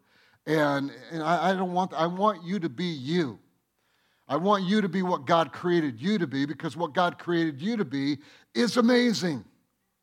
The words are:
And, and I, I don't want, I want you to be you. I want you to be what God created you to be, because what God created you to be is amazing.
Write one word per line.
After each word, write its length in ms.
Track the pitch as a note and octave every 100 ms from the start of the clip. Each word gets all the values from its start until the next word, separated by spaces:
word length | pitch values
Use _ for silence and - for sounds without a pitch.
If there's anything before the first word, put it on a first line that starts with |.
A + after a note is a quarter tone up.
| _ _ _ _ -
And, 460 | D#3 D3 C#3 C#3 A#2 -
and 140 | E3
I, 260 | D#3 E3+ E3+
I 40 |
don't 180 | F#3+ F#3
want, 200 | F3+ F#3
I 140 | D3+ E3
want 380 | F3+ G#3+ F3+
you 160 | E3+ G3
to 80 | D#3+
be 160 | B2
you. 560 | F3+ D3+ B2+ F3 C#3+ F#2+ _ _ _ _ _ _ _ _ -
I 80 | C#3+
want 260 | F#3+ G3+
you 180 | F3+ G#3+
to 80 | G3
be 140 | F#3+
what 240 | F#3 E3 C3
God 260 | E3+ D3+
created 480 | - F3 F3 D3+ A2+
you 180 | E3 G#3+
to 80 | D#3+
be, 180 | C3+ C#3+
because 300 | - E3 D#3
what 180 | E3+
God 240 | F#3 F3 C#3+
created 420 | - E3+ E3 C3+
you 160 | F#3+ A#3
to 80 |
be 340 | D3+ C3+ C#3 C#3+ - - _
is 220 | A3+ A#3+ A#3+
amazing. 680 | A#3 B3 B3 E3+ F3 C3 - _ _ _ _ _